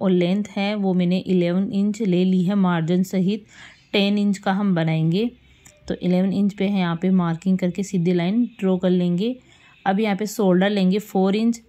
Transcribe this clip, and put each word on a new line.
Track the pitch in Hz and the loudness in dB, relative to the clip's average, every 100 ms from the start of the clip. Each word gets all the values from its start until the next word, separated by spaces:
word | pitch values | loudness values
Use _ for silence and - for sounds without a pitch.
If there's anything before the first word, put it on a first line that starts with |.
और | 190 | 0
लेंथ | 180 170 202 202 | 2 2 0 -4
है | 208 196 214 | -4 -4 -2
वो | 196 | 0
मैंने | 180 175 185 | 0 2 0
इलेवन | - 185 170 180 196 | 0 0 2 0 -2
इंच | 196 208 208 | -2 -2 -2
ले | 208 175 | 0 2
ली | 185 185 | 2 2
है | 175 202 | 2 2
मार्जिन | 185 170 160 180 | 2 0 0 0
सहित। | 185 190 185 214 - - - - - | 0 0 -2 -2 -8 -20 -20 -20 -4
टेन | 214 196 208 | 0 0 2
इंच | 202 190 | 0 0
का | 202 | -2
हम | 190 202 | 0 0
बनाएंगे। | 170 160 160 160 180 240 - _ _ - - - | 0 0 0 0 0 -2 -6 _ _ -20 -20 -10
तो | - | -6
इलेवन | 180 180 190 | 0 0 0
इंच | 185 202 | 0 -2
पे | - 196 | -2 -2
है | 202 | 0
यहाँ | 175 165 | -2 -2
पे | 185 | 0
मार्किंग | 190 170 165 190 185 | 2 0 -2 -2 0
करके | 180 175 | 0 -4
सीधी | 190 185 170 | -4 -2 0
लाइन | 180 175 220 240 - | 0 0 0 -2 -2
ड्रॉ | 190 185 | -2 0
कर | 185 | 2
लेंगे। | 180 175 175 226 254 - _ - - - | 2 0 0 -2 -6 -14 _ -20 -8 -4
अब | 196 | -2
यहाँ | 214 196 | 0 -2
पे | 208 | -4
शोल्डर | - 196 180 202 | 0 2 4 2
लेंगे | 208 185 202 | 2 0 0
फ़ोर | 202 196 190 208 | -2 -2 0 0
इंच | 226 233 | 0 -2